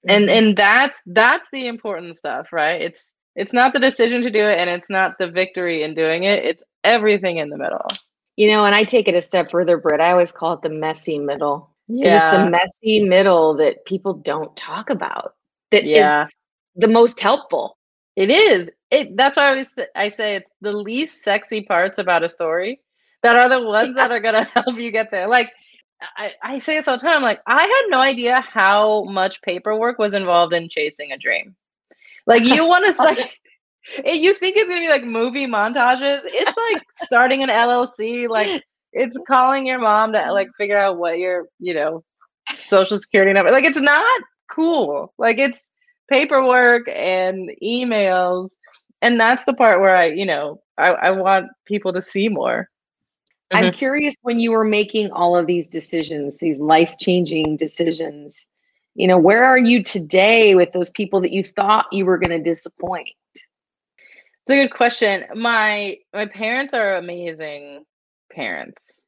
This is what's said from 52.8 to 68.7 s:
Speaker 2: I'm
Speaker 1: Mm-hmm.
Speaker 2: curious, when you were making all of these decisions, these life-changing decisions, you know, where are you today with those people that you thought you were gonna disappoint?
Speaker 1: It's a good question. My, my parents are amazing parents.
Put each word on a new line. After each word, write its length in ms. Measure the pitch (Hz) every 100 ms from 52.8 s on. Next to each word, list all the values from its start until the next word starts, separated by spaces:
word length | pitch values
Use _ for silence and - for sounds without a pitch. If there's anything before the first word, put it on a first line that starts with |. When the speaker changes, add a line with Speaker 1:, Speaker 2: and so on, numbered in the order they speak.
| _ _ _ _ _ _ _
Speaker 2:
I'm 140 | 202 180
Speaker 1:
Mm-hmm. 120 | 180
Speaker 2:
curious, 380 | 269 285 294 -
when 180 | 240 233
you 120 | 233
were 120 | 226
making 480 | 214 208 202 220 202
all 240 | - 175 175
of 120 | 165
these 200 | 175 165
decisions, 680 | 165 - 170 156 151 143 143
these 220 | 165 139
life-changing 960 | 151 160 170 - - 180 160 160 156 151
decisions, 880 | 160 - 165 165 160 147 147 - _ _ _ _ _ -
you 120 | 185
know, 100 | 185
where 260 | 175 220
are 140 | 262 254
you 260 | 233 247
today 720 | - 196 151 185 202 226 214 185
with 160 | 175
those 180 | 180 175
people 280 | - 196 196
that 100 | 180
you 120 | 190
thought 420 | - - 196 214 -
you 140 | 196 185
were 120 | 180
gonna 220 | 175 165
disappoint? 720 | 160 165 175 _ 180 175 - _ _
Speaker 1:
It's 1160 | - _ _ _ _ _ _ _ _ _ _ -
a 60 | 277
good 160 | 262
question. 540 | - 240 233 220 190 - 208
My, 640 | 233 226 214 208 202 - _
my 120 | 202 214
parents 460 | 196 220 254 277
are 220 | 247 202 190
amazing 920 | 175 175 175 160 156 147 143 143 156 _ _ _ _
parents. 680 | - 113 80 50